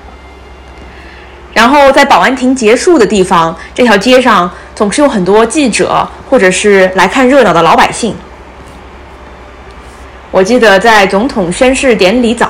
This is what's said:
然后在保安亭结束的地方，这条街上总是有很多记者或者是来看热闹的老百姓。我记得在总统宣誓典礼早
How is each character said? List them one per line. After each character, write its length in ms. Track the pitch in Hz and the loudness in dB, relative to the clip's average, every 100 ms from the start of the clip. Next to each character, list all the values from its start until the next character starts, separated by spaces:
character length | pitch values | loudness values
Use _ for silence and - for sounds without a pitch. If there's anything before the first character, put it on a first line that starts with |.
| - - - - - - - - - - - - - - - | -20 -20 -20 -20 -20 -20 -20 -20 -20 -20 -20 -20 -20 -20 -8
然 140 | 214 240 | -2 2
后 240 | 285 269 | 2 2
在 140 | 285 285 | 2 2
保 140 | 180 | 0
安 160 | 202 262 | 0 -2
亭 200 | 254 269 | -2 0
结 200 | 208 247 | 0 0
束 240 | 370 320 | 2 2
的 80 | 190 | 2
地 160 | 208 | 0
方， 320 | 180 180 165 175 - | 0 0 -2 -6 -10
这 100 | - | -2
条 140 | 247 202 | 0 2
街 240 | 254 254 | 2 2
上 300 | 254 196 175 - - - | 2 0 -2 -8 -12 -6
总 160 | 208 | -4
是 100 | 285 | 0
有 80 | 285 | 0
很 140 | 214 180 | 0 0
多 180 | 214 | 0
记 240 | 226 311 262 | 0 0 -2
者 400 | - 165 160 - - - | -2 -2 -2 -4 -10 -2
或 80 | 262 | 0
者 140 | 185 | 2
是 400 | 180 208 196 185 | 0 2 2 2
来 140 | 190 190 | 0 -2
看 200 | 269 254 | 0 2
热 160 | 285 | 2
闹 80 | 214 | 2
的 120 | 170 | 2
老 120 | 165 240 | 2 2
百 160 | - | 0
姓。 240 | - 220 - - - - - - - - - - - - - - - - - - - - - - | -4 -8 -8 -16 -20 -20 -20 -20 -20 -20 -20 -20 -20 -20 -20 -20 -20 -20 -20 -20 -20 -20 -20 -6
我 80 | 185 | -2
记 160 | 190 240 | 0 2
得 220 | 214 190 | 2 2
在 260 | 226 214 190 | 2 2 0
总 220 | 196 269 | -2 -4
统 240 | 226 170 | -4 -4
宣 240 | - 254 269 | -2 0 0
誓 180 | 277 | 0
典 300 | 202 185 247 | 0 0 0
礼 100 | 226 | -2
早 160 | 226 | -2